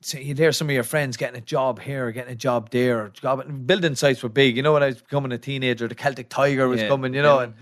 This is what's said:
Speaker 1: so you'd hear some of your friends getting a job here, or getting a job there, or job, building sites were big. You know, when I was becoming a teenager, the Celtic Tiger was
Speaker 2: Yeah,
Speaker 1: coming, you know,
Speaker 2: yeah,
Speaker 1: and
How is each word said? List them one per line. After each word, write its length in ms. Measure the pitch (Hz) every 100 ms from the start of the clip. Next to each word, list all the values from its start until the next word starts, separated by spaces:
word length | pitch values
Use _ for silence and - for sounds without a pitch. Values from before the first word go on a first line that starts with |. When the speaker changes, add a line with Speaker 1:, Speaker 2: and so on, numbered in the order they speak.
Speaker 1:
so 160 | - 139
you'd 200 | 139 139
hear 140 | 160
some 160 | - 151
of 40 |
your 100 | 135
friends 320 | 117 156 139 117
getting 220 | 127 123
a 40 |
job 380 | 113 147 131 110
here, 280 | 135 139 123
or 40 |
getting 220 | 117 123
a 20 | 120
job 340 | 131 120 110
there, 300 | 123 123 117 104
or 40 |
job, 560 | - 131 131 143 139 127
building 300 | 196 165 135
sites 260 | 143 123
were 60 | 120
big. 300 | 123 135 117
You 60 |
know, 100 | 147
when 100 | 151
I 40 | 139
was 140 | 120
becoming 300 | - 143 135
a 60 | 117
teenager, 500 | 139 135 127 113 117
the 80 | 117
Celtic 320 | 143 131 117
Tiger 400 | - 143 135 131
was 140 | 120
Speaker 2:
Yeah, 80 | 107
Speaker 1:
coming, 240 | 139 131
you 80 | 135
know, 160 | 147 135
Speaker 2:
yeah, 60 | 120
Speaker 1:
and 80 | 110